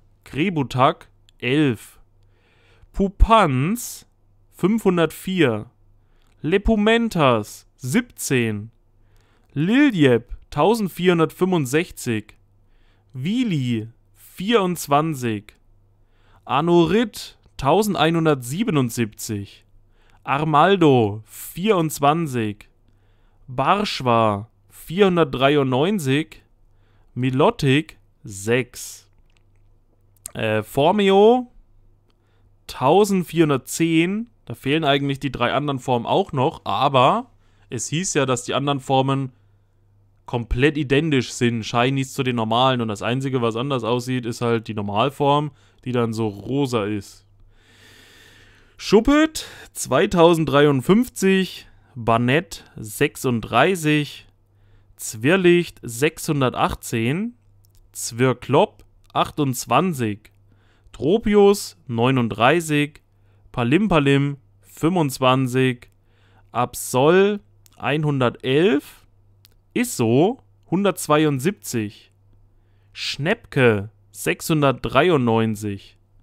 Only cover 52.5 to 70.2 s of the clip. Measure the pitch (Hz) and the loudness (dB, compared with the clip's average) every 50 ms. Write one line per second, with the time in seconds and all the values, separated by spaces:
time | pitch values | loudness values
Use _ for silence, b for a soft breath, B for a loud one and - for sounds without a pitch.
52.5 | - - - - _ - 117 107 - - - 151 - - - 131 120 113 104 - | -14 -20 -20 -20 _ -16 -16 -14 -4 -2 -2 -2 -2 -4 -4 -2 -2 -2 -4 -2
53.5 | 104 117 139 175 196 175 156 151 151 151 147 139 - - - _ _ _ _ _ | 2 2 2 2 2 0 0 0 0 0 -2 -4 -10 -20 -20 _ _ _ _ _
54.5 | _ _ _ _ _ _ _ _ _ _ - - - 110 110 139 180 196 180 175 | _ _ _ _ _ _ _ _ _ _ -14 -14 -12 -4 0 0 2 4 4 4
55.5 | 175 175 170 - - - - 117 113 117 139 165 170 - - - 156 143 135 123 | 4 4 0 -2 -10 -16 -16 -14 -6 -2 -2 -2 -2 -4 -6 -4 -2 -2 -2 -2
56.5 | - - 143 185 - - - - - 117 113 117 139 175 214 240 240 _ _ _ | -2 -2 -4 -6 -6 -10 -12 -8 -6 -4 -2 -2 -2 -4 -6 -8 -10 _ _ _
57.5 | _ _ _ _ _ _ _ _ _ - - - 117 113 127 131 123 - - - | _ _ _ _ _ _ _ _ _ -12 -12 -12 -4 0 0 0 0 -2 -4 0
58.5 | 123 151 202 - - _ - _ _ _ _ _ _ 139 175 - - - 151 135 | 2 2 2 0 -4 _ -20 _ _ _ _ _ _ -4 -4 -4 -4 -4 -4 -4
59.5 | 127 - - - 113 135 170 190 170 131 120 107 104 101 _ - _ _ _ _ | -4 -6 -4 0 0 0 0 0 -4 -4 -6 -6 -6 -8 _ -20 _ _ _ _
60.5 | _ _ _ _ _ _ _ - - - - 143 190 233 233 220 208 208 202 202 | _ _ _ _ _ _ _ -20 -14 -6 -2 0 0 0 0 2 4 6 6 6
61.5 | 202 202 - - - _ _ - 120 113 117 123 135 127 120 110 104 - 113 127 | 4 2 -2 -12 -16 _ _ -8 -2 0 0 2 2 2 0 -2 -2 2 2 2
62.5 | 156 175 165 156 151 147 147 147 147 - _ _ _ _ _ _ _ _ _ - | 2 2 0 0 -2 -2 -2 -2 -6 -16 _ _ _ _ _ _ _ _ _ -12
63.5 | - - 120 120 139 175 220 202 180 156 139 139 139 139 139 143 143 - _ _ | -6 -4 0 2 2 2 2 2 2 2 4 4 2 2 2 0 -4 -8 _ _
64.5 | _ _ _ _ - - - 160 185 180 156 139 127 - 131 127 127 131 135 123 | _ _ _ _ -12 -2 -2 0 0 2 0 -2 -2 0 2 2 2 2 0 -2
65.5 | 123 131 131 131 123 123 - - _ _ _ _ _ _ _ _ _ _ _ _ | 0 0 0 0 -2 -4 -12 -20 _ _ _ _ _ _ _ _ _ _ _ _
66.5 | - 113 123 120 - - - - - 127 135 151 175 185 196 202 208 202 - _ | -4 -4 -4 -4 -6 -12 -12 -4 0 2 4 4 6 6 4 2 0 -4 -8 _
67.5 | _ _ _ _ _ _ - 123 139 156 156 147 143 135 127 117 104 - - 123 | _ _ _ _ _ _ -6 -4 -4 -2 -2 -2 0 0 0 -2 -2 -4 -4 -2
68.5 | 131 147 170 208 254 294 - - - _ _ _ _ _ _ _ _ _ _ - | 0 2 2 2 2 0 -4 -8 -20 _ _ _ _ _ _ _ _ _ _ -20
69.5 | _ _ _ _ _ - 247 240 - - 123 113 117 135 | _ _ _ _ _ -4 -4 -4 -2 -2 0 2 2 2